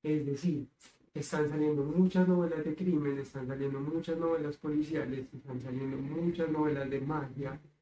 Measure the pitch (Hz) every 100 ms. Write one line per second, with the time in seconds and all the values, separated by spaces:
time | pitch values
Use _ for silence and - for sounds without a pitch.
0 | 151 151 139 139 175 147 - _ - _
1 | _ - - 151 147 151 151 147 143 165
2 | 185 185 180 175 165 156 151 151 185 156
3 | 143 139 131 135 127 135 139 139 147 165
4 | 156 165 165 165 147 147 156 151 151 156
5 | 127 131 131 123 135 127 127 127 135 135
6 | 143 156 175 170 156 151 151 139 131 135
7 | 139 151 135 120 139 139 - _